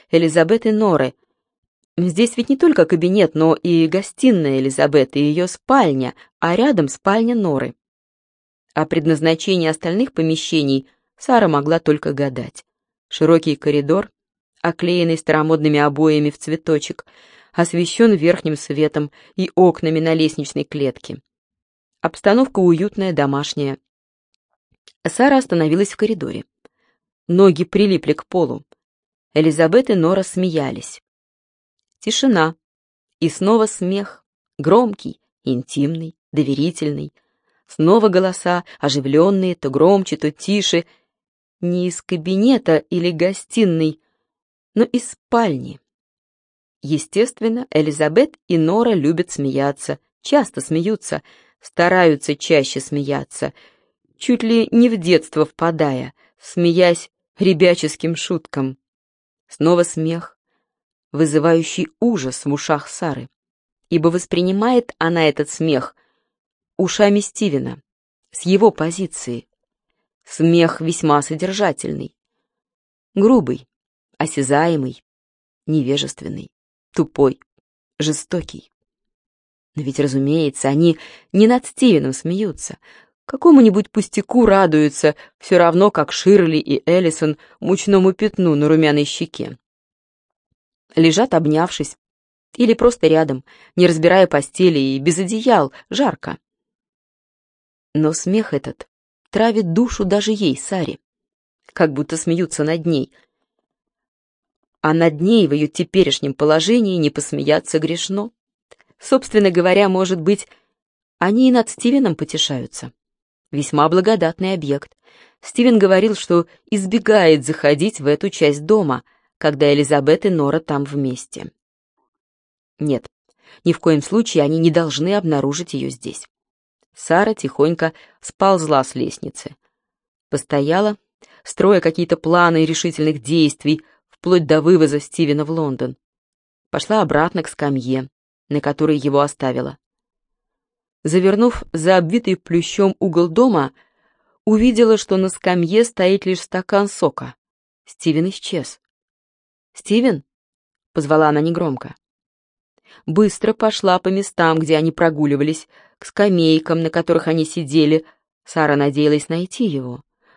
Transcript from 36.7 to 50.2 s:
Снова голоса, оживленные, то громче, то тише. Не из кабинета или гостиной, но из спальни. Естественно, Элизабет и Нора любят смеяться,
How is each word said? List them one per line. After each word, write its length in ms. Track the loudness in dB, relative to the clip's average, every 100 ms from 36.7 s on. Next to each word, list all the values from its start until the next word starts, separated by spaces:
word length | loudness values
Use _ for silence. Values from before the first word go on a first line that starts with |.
| -4 -6 -6 -10 _ _ _ _ _ _
Снова 420 | -2 2 4 4
голоса, 560 | 2 0 -2 -4 -4 -6 -6
оживленные, 760 | -4 -2 0 2 2 2 -2 -4
то 140 | -4
громче, 460 | 2 4 2 0 -6
то 140 | -6
тише. 560 | -6 -4 -2 0 -4 -4 _ _ _ _ _ _ _
Не 280 | -4 -2 -4
из 120 | -6
кабинета 760 | -8 -6 -4 0 2 2 2 0
или 340 | 0 -4 -2
гостиной, 880 | 0 -2 -4 -6 0 0 2 -2 -4 _ _ _ _ _ _ _
но 100 | -2
из 260 | 0 -2 -6
спальни. 720 | -20 _ -2 -2 -4 -10 -16 _ _ _ _ _ _ _ _ _ _
Естественно, 840 | -6 -6 -2 -2 -2 -2 -4 -4 -2
Элизабет 680 | 0 0 0 0 2 0 _ -4
и 100 | 0
Нора 340 | 2 2 0
любят 380 | 0 0 -2 -4
смеяться, 680 | -6 -4 -2 -4 -4 -8 -12 _ _